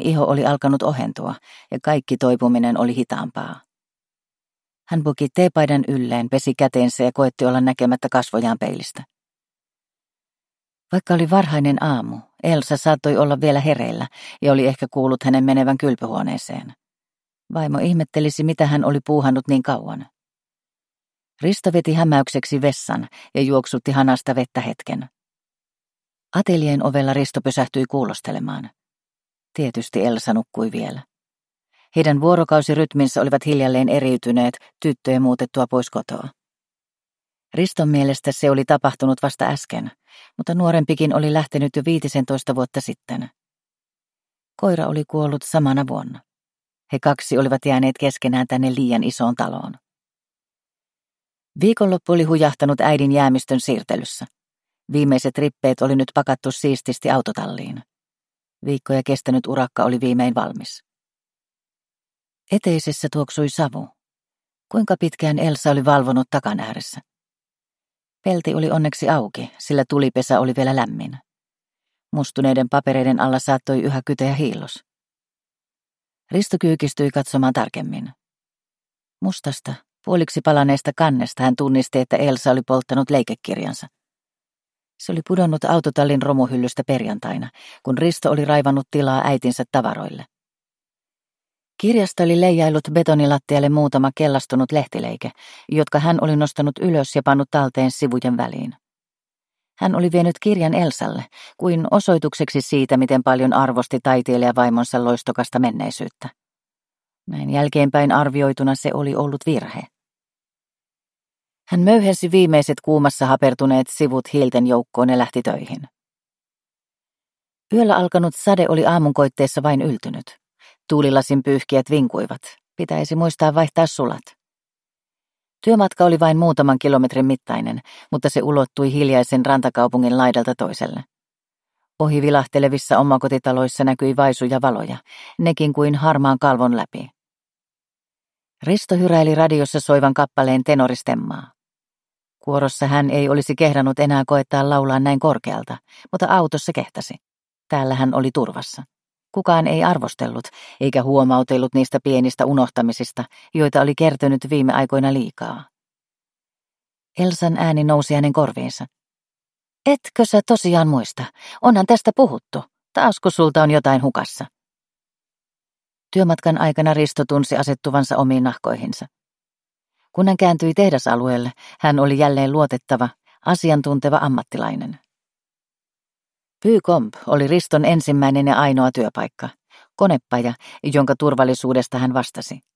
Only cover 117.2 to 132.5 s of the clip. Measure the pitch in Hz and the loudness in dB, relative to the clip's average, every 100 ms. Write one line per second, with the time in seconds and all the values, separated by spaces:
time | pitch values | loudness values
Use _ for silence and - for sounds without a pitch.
117.2 | _ _ _ _ _ 220 220 190 180 180 | _ _ _ _ _ 2 4 4 2 0
118.2 | 170 - - 185 - 160 156 170 147 143 | 0 0 2 2 2 2 2 2 2 2
119.2 | 139 - 135 - 147 135 151 110 - - | 0 0 -2 0 0 0 0 -4 -8 -12
120.2 | - - _ _ _ _ - 151 139 135 | -16 -20 _ _ _ _ -2 0 4 2
121.2 | - 139 135 135 - 135 127 151 127 - | 2 0 0 -2 0 -2 2 0 0 -2
122.2 | 107 - - - _ - 170 156 151 160 | -8 -10 -16 -20 _ -10 -6 -4 -2 -2
123.2 | 170 - 156 151 156 - 160 - 123 107 | -2 0 2 2 2 2 0 0 -6 -6
124.2 | - _ _ _ _ _ _ _ _ _ | -14 _ _ _ _ _ _ _ _ _
125.2 | _ _ _ _ 220 226 190 - 175 160 | _ _ _ _ 2 4 2 4 4 6
126.2 | 160 160 170 147 139 131 147 135 127 131 | 4 4 2 4 2 2 2 2 2 0
127.2 | 131 131 - 117 113 120 - - - 143 | 0 -2 -4 -6 -6 -8 -12 -20 -8 -2
128.2 | 143 - 143 143 131 - 135 143 139 127 | 0 0 0 2 0 0 0 2 2 2
129.2 | 120 131 127 135 127 120 120 123 123 127 | 2 0 2 2 2 0 0 2 0 2
130.2 | 127 123 117 127 113 - - - - _ | 2 2 -2 -4 -6 -6 -8 -8 -14 _
131.2 | _ _ _ _ _ _ _ - 151 147 | _ _ _ _ _ _ _ -2 0 2
132.2 | 147 143 131 | 2 2 2